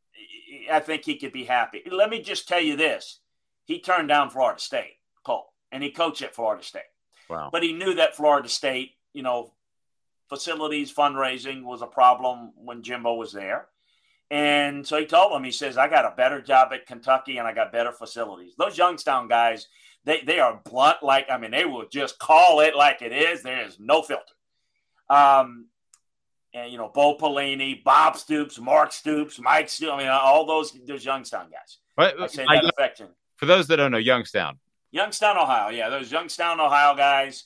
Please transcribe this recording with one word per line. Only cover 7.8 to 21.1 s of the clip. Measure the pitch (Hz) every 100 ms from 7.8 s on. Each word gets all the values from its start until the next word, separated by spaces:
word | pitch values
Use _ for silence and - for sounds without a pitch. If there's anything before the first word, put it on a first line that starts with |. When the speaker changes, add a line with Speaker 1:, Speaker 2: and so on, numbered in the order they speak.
| 190 170
Speaker 1:
that | 156 -
Florida | 151 143 120
State, | - 139 127 131 _ _
you | 143
know, | 131 120 117 _ _ _ _ _ _ _ -
facilities, | 139 170 156 156 151 139
fundraising | - 143 135 131 127 131 131
was | 127 120
a | 120
problem | - 127 123 127 123 117 _
when | 120 120
Jimbo | 117 123 117 117
was | 107
there. | 101 98 123 - _ _ _ _ _ -
And | 147 147 147 143 143 139
so | 156
he | 151
told | 160 196
him, | 147
he | 127
says, | 113 139 123
"I | 147
got | 151 117
a | -
better | 127 143
job | 135 131 127
at | 127 -
Kentucky | 120 123 131 - 127
and | 113
I |
got | 110 107
better | 117 120
facilities." | 117 110 117 110 90 90 -
Those | 190 196
Youngstown | 180 165 - 135 117
guys, | 117 117 110 - _ _ _ 139
they, | 160
they | 131 170
are | 127 113 -
blunt. | 123 143 170
Like, | 143